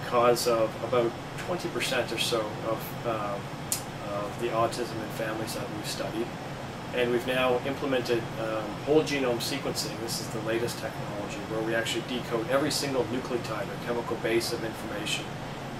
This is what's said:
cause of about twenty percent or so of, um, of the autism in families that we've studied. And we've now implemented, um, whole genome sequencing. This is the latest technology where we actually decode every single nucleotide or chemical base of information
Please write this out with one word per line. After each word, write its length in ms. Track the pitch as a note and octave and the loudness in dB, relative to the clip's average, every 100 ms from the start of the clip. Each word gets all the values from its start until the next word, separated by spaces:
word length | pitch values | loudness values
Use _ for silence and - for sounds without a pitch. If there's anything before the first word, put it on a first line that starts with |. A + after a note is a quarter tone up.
| - | 0
cause 380 | A#2+ A#2+ A#2 B2 | 6 6 6 4
of 220 | A2+ A2 - | 4 2 0
about 300 | A2+ B2 A#2 - - - | 2 4 4 0 -8 -6
twenty 300 | - F3 D#3 | -4 -2 -2
percent 440 | - - B2+ A#2 | -2 0 0 0
or 60 | A2+ | 0
so 220 | - A#2 G#2+ - A#2 | 2 2 0 -2 -2
of, 380 | A2 - - A#2+ | -2 -2 -4 -2
um, 340 | A2 G#2 G2+ - - - - - - G#2 | 0 -2 -4 -6 -8 -4 -4 -4 -6 -4
of 280 | G2+ - - | -4 -4 -2
the 80 | A#2 | 0
autism 480 | A2+ A2+ A#2+ A#2 A2+ | 4 2 2 -4 -4
in 120 | G#2+ - | -4 -4
families 380 | A2 A2 A2 | -2 -2 -4
that 120 | - - G#2+ | -4 -4 -4
we've 100 | G#2 | -4
studied. 400 | - - D#4+ F4+ - - - - - - | -4 -2 -2 -2 -4 -8 -8 -8 -8 -2
And 160 | B2 A#2+ | 2 4
we've 160 | B2 C3 | 4 4
now 320 | B2+ B2+ B2 C#3 | 4 4 4 2
implemented, 560 | C3+ C#3+ B2+ A#2+ A#2 - - | -2 2 2 4 2 2 -2
um, 260 | A2 A2 G#2+ G2 | -2 -2 -2 -2
whole 180 | C3+ D#3 | 4 6
genome 380 | C#3 C#3+ B2+ A#2 | 6 2 2 2
sequencing. 580 | - C#3 - - - G#2+ | 0 -2 -2 -2 -2 -4
This 200 | A2+ - | -4 -4
is 60 | - | -4
the 120 | A2+ | -4
latest 380 | A2 A2+ A#2+ - | 0 2 0 -2
technology 640 | A2 - G#2 G#2 G2+ G2+ G2 | -6 -6 -6 -4 -6 -6 -4
where 140 | A2 | -2
we 120 | A2 | 0
actually 300 | A2+ A2+ A#2 A2+ | 2 2 0 -2
decode 420 | B2 - A#2 A2 | -2 0 -2 2
every 200 | C3+ D3 | 4 4
single 340 | - C#3 C3 | 2 2 0
nucleotide 600 | A2 B2 - A#2+ A#2 G#2+ | 0 -2 -2 -2 -2 -4
or 220 | F#2 - A#2+ | -4 -4 -2
chemical 300 | A#2+ A#2 A#2 | -2 -2 -2
base 360 | A2+ A2+ - | 2 2 2
of 100 | A2+ | -2
information 640 | A2 A2 A2 G#2 G#2+ - - - - - - | -4 -4 -6 -4 -2 -2 -4 -8 -8 -8 -8